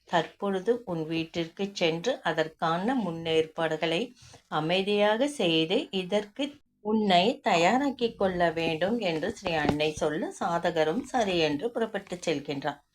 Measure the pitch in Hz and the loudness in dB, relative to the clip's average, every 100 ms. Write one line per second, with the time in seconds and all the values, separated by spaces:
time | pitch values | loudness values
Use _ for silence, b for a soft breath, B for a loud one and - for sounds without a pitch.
0 | - 175 160 - 202 190 185 240 190 165 | -2 0 0 -4 -2 -2 0 -2 -2 -6
1 | 156 165 160 175 160 - 196 - 170 165 | -2 -4 -4 -4 -6 -4 -6 0 0 0
2 | 233 294 175 160 156 - 165 170 208 269 | -2 -2 -2 0 -2 -2 -2 0 0 0
3 | 185 165 165 160 160 - 160 156 170 165 | -2 -4 0 2 2 0 -2 0 0 0
4 | 247 B B B B 160 156 185 196 208 | -2 B B B B -2 0 0 2 4
5 | 208 220 294 285 175 160 160 226 339 190 | 4 4 0 0 2 2 2 0 0 -4
6 | 180 202 208 - 294 - _ _ 214 220 | -2 -2 -2 -6 -8 -8 _ _ -2 0
7 | 208 175 202 277 226 170 175 254 285 - | 4 4 4 2 2 4 4 4 0 -2
8 | 233 - 196 180 170 165 165 160 185 240 | -2 0 0 2 2 2 -2 0 0 0
9 | 190 160 180 - 180 160 147 147 156 156 | -2 -2 -4 -6 -4 0 0 2 0 -2
10 | 156 156 330 - 190 170 175 165 156 214 | -2 -2 -6 -6 -4 -2 0 0 0 0
11 | - 254 202 175 156 147 233 240 220 196 | -2 -2 0 2 0 0 -4 -4 -4 -6
12 | - 175 175 143 147 139 151 - _ | -8 -8 -4 -4 -4 -6 -6 -8 _